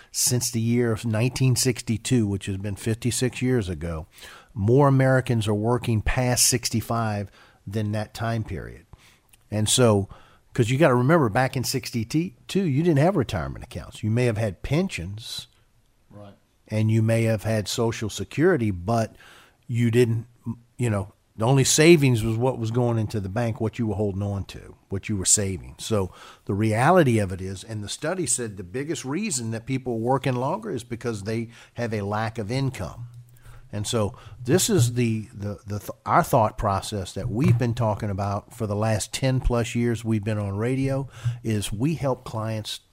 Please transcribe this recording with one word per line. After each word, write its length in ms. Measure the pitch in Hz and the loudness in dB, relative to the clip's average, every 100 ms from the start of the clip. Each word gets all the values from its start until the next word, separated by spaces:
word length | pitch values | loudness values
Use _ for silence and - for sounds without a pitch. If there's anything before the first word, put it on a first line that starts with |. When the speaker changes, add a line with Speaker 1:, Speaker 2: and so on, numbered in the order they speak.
| - | -12
Speaker 1:
since 380 | - - 123 120 | -4 0 0 0
the 100 | 120 | 0
year 320 | 113 120 120 | 2 2 2
of 140 | 110 117 | 0 -2
nineteen 500 | 110 123 - 131 120 | 0 0 2 2 4
sixty-two, 680 | 131 117 - 110 - 127 104 | 2 0 -2 -4 2 2 2
which 220 | 98 - | -2 -4
has 100 | 95 | -6
been 180 | 104 95 | -6 -6
fifty-six 680 | 117 110 120 - 127 - | -4 -2 -2 0 -2 -2
years 280 | 127 127 92 | 0 2 0
ago, 380 | 78 85 80 78 - - - - | -4 -6 -8 -10 -18 -20 -20 -14
more 340 | - 101 127 143 | -2 4 6 6
Americans 600 | 135 131 131 123 117 107 | 6 6 4 2 0 2
are 60 | |
working 480 | 104 110 123 117 110 | 0 0 0 0 0
past 460 | - - 127 123 - | 2 0 2 2 2
sixty-five 840 | 123 - 113 - 117 113 104 98 - - _ - | 2 -2 -4 -2 -2 -2 -2 -6 -12 -20 _ -8
than 240 | 107 104 | -4 -2
that 200 | 107 107 | -4 -6
time 300 | - 117 117 | -6 -4 -4
period. 420 | 107 85 58 58 - - - _ _ _ _ | -4 -8 -10 -16 -20 -20 -20 _ _ _ _
And 180 | 107 107 | -2 2
so, 400 | - 120 101 95 - - _ _ | 6 6 6 2 -8 -20 _ _
'cause 160 | - 113 | 0 0
you 80 | 131 | 4
gotta 180 | 160 123 | 4 6
remember, 340 | 127 170 123 | 4 4 4
back 260 | 110 127 131 | 2 0 -2
in 80 | |
sixty-two, 1000 | 113 131 - 117 110 151 180 - - 185 185 | -4 -4 -4 -6 -2 -2 -4 -8 -4 -2 0
you 180 | 131 | 2
didn't 160 | 175 143 | 4 4
have 160 | 165 202 | 4 2
retirement 480 | 117 92 69 65 | 0 -2 -6 -8
accounts. 400 | - 90 - - | -12 -12 -12 -6
You 60 | 107 | -2
may 160 | 117 123 | 2 2
have 120 | 110 | 2
had 260 | 113 85 | -2 -4
pensions, 840 | - 143 190 - 85 107 - - - _ _ _ _ _ _ | -2 0 0 -4 -10 -10 -12 -14 -14 _ _ _ _ _ _
Speaker 2:
Right. 240 | 101 101 - _ _ _ | -20 -20 -20 _ _ _
Speaker 1:
and 240 | 107 110 | 0 2
you 100 | 113 | 4
may 220 | 110 113 | 4 2
have 200 | 113 110 | 2 0
had 240 | 113 110 95 | 0 -2 -2
Social 400 | - 113 113 107 | -2 -2 -2 -6
Security, 600 | - 98 - 175 156 110 | -6 -8 0 2 2 0
but 440 | 90 90 117 110 - - - - _ - | -2 0 0 0 -6 -20 -20 -20 _ -6
you 220 | 117 117 | 0 2
didn't, 380 | 120 120 117 - _ 120 117 _ - | 4 4 2 -6 _ -10 -10 _ -4
you 140 | 120 | -2
know, 200 | 101 98 _ _ - | -2 -4 _ _ -2
the 80 | |
only 200 | 113 139 | 2 4
savings 600 | 127 - 156 170 139 117 | 4 6 8 8 6 2
was 140 | 113 113 | 2 0
what 220 | 131 120 | 0 -2
was 100 | 113 | -2
going 300 | 120 120 113 | 0 2 0
into 200 | 104 110 | -2 -4
the 80 | 95 | -4
bank, 320 | 104 117 107 | -2 -2 -2
what 200 | 110 - | -4 -2
you 80 | 110 | -2
were 80 | 98 | 0
holding 260 | 104 95 | -2 -2
on 240 | 101 98 - | -4 -4 -6
to, 300 | - 95 - _ | -12 -18 -20 _
what 200 | 98 - | -8 -4
you 80 | 104 | -2
were 80 | - | 2
saving. 480 | - 98 90 62 - | 2 0 -4 -10 -14
So 340 | - 110 92 - - - - | -2 0 0 -6 -20 -16 -6
the 80 | |
reality 640 | 101 110 107 139 185 139 113 | 0 2 4 6 6 6 4
of 140 | 95 | 0
it 100 | 92 | -4
is, 220 | 92 95 | -8 -10
and 200 | - 107 | -10 -10
the 60 | 101 | -8
study 380 | - 151 190 143 | -8 -6 -4 -2
said 300 | - 113 98 | -4 -4 -8
the 60 | |
biggest 400 | 90 120 147 151 | -10 -8 -6 -6
reason 460 | 127 156 220 131 113 | -6 -4 -4 -4 -6
that 160 | 113 120 | -8 -4
people 280 | 131 127 | -6 -4
are 40 | 113 | -4
working 380 | 117 135 139 123 | 0 0 0 -2
longer 340 | 135 196 220 | -2 -4 -6
is 140 | 135 | -8
because 400 | - 117 123 107 | -8 -8 -6 -6
they 260 | 95 113 113 - - | -4 -6 -6 -12 -16
have 220 | - 117 107 | -8 -4 -4
a 60 | |
lack 360 | 101 104 110 113 | -2 -2 -4 -6
of 140 | 101 | -6
income. 560 | 131 135 - 85 - 120 - - - - - - | -2 -2 -4 -10 -10 -16 -18 -20 -20 -20 -20 -12
And 160 | 104 104 | -8 -4
so 280 | 117 104 - - - | -2 -2 -4 -16 -10
this 300 | 127 180 214 | 0 2 4
is 240 | 190 120 | 4 4
the, 360 | 120 120 110 107 | 2 0 0 -6
the, 240 | 101 101 101 95 | -8 -8 -8 -8
the 140 | 104 | -10
th-, 100 | - - - | -8 -10 2
our 160 | 135 | 2
thought 380 | 160 131 107 - | 4 4 2 0
process 520 | 104 98 - 104 90 | -2 0 -2 -6 -6
that 180 | 98 120 | -6 -4
we've 260 | 107 170 117 | 0 4 4
been 160 | 120 | 2
talking 380 | 120 113 101 104 | 0 0 0 -4
about 420 | 98 101 101 - | -2 -2 -4 -8
for 140 | - 107 | -8 -4
the 80 | 104 | 0
last 380 | 110 107 - | 0 0 -2
ten 260 | - 131 131 | -2 0 2
plus 340 | - 120 117 | 2 2 0
years 320 | 120 120 117 117 | 0 0 0 0
we've 180 | 110 | 0
been 140 | 104 104 | 0 -2
on 200 | 101 98 | -4 -2
radio, 520 | 117 131 135 135 135 - 120 117 | -2 0 -2 -2 -6 -6 -6 -4
is 320 | 117 107 - | -2 -2 -2
we 220 | 101 143 170 | -2 -2 0
help 280 | 139 123 | -2 -4
clients 580 | - 113 110 110 104 - - | -6 -8 -6 -6 -8 -12 -14